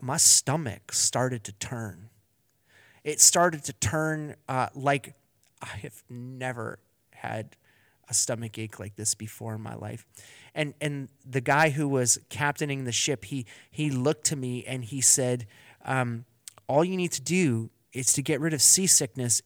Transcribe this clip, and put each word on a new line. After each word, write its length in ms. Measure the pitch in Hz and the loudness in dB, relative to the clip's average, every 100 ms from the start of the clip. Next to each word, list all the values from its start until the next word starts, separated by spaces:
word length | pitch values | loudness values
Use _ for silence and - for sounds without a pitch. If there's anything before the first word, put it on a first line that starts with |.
my 160 | 127 160 | -2 4
stomach 720 | - - - 156 135 90 - | 6 6 4 -2 -2 -8 -6
started 540 | - - 123 127 120 101 | -2 0 2 0 -2 -8
to 80 | |
turn. 560 | 104 - 120 107 87 107 _ _ _ _ _ _ _ _ _ 147 | -10 -8 -8 -8 -10 -18 _ _ _ _ _ _ _ _ _ -4
It 160 | 147 | 6
started 420 | - 175 175 156 | 6 8 4 2
to 80 | 143 | -8
turn, 640 | - - 156 156 156 151 - - | -4 -2 0 0 -2 -6 -12 -4
uh, 180 | 131 117 139 | -2 -2 -2
like 380 | 139 139 - - _ _ _ - | 0 0 -2 -20 _ _ _ -16
I 160 | - - | -12 -10
have 200 | 139 - - | -12 -16 -18
never 720 | 123 123 131 127 120 110 - _ _ _ | -14 -12 -8 -6 -6 -8 -10 _ _ _
had 420 | - 117 110 - _ _ _ _ _ - | -12 -8 -6 -8 _ _ _ _ _ -4
a 40 | |
stomach 460 | - - 117 113 110 | -2 0 -4 -6 -8
ache 180 | 110 - | -10 -10
like 200 | 101 101 | -14 -6
this 180 | 107 - | -4 -4
before 400 | 107 - 113 110 | -6 -10 -10 -8
in 60 | |
my 140 | 110 113 | -10 -12
life. 300 | 107 117 - - - - - | -12 -12 -16 -20 -20 -20 -12
And, 200 | 156 147 - | -6 -6 -4
and 260 | 151 143 135 _ 131 | -6 -4 -8 _ -4
the 140 | 135 | -2
guy 300 | 135 143 160 | 2 4 4
who 180 | 139 143 | 2 0
was 320 | 135 123 - - | 2 2 0 -2
captaining 560 | - 147 - 147 135 | -2 -2 -2 -4 -4
the 80 | 123 | -2
ship, 320 | 117 - 135 | -2 0 -2
he, 220 | - 139 110 - - | -4 -8 -8 -14 -14
he 180 | - 151 | -4 -2
looked 360 | 131 139 156 - | 0 0 0 -2
to 100 | 147 | -4
me 300 | 127 123 - | -6 -6 -6
and 180 | 131 | -8
he 160 | 110 139 | -6 0
said, 480 | 123 - 127 123 107 - - - - | 4 4 2 0 -4 -18 -20 -14 -4
um, 400 | 131 120 117 - _ - - - | -2 -2 -4 -10 _ -20 -12 2
"All 160 | 139 | 4
you 140 | 180 185 | 4 2
need 160 | 175 | -2
to 80 | - | -2
do 480 | 131 185 160 113 113 _ _ | 0 2 4 2 -2 _ _
is 180 | 127 123 | -4 0
to 80 | - | 0
get 200 | 139 139 | 0 0
rid 120 | 160 | 0
of 80 | 147 | 4
seasickness 800 | - - 190 - 139 - 120 - | 6 6 6 4 2 -2 0 0